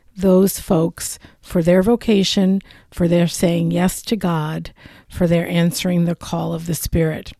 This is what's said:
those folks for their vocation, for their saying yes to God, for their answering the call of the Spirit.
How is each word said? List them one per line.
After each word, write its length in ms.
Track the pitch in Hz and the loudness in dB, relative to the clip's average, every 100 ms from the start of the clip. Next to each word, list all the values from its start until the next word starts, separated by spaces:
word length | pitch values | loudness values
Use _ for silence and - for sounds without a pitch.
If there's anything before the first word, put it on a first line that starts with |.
| _ - | _ -4
those 440 | 190 185 190 - | 2 4 4 0
folks 580 | - 180 175 - - - - _ | -2 0 0 -4 -12 -12 -18 _
for 200 | - 185 | -6 -2
their 200 | 165 180 | 2 4
vocation, 800 | 185 240 - 208 185 - 190 196 - - _ | 4 0 2 2 2 2 2 0 -4 -16 _
for 180 | - 175 | -2 2
their 180 | 175 170 | 2 2
saying 460 | - 180 170 165 | 2 0 2 0
yes 300 | 170 180 - | 0 0 -2
to 120 | - | -4
God, 580 | 220 180 165 151 160 165 - - - _ | -4 -2 -2 -4 -6 -12 -18 -20 -20 _
for 180 | - 175 | -2 2
their 220 | 170 175 | 2 0
answering 560 | 170 170 170 185 175 | 0 0 0 -2 0
the 100 | 170 | 0
call 400 | 170 - 170 165 | -2 -6 -6 -4
of 120 | 165 170 | -6 -6
the 80 | |
Spirit. 580 | 160 - 175 160 156 - | -6 -2 0 0 -2 -10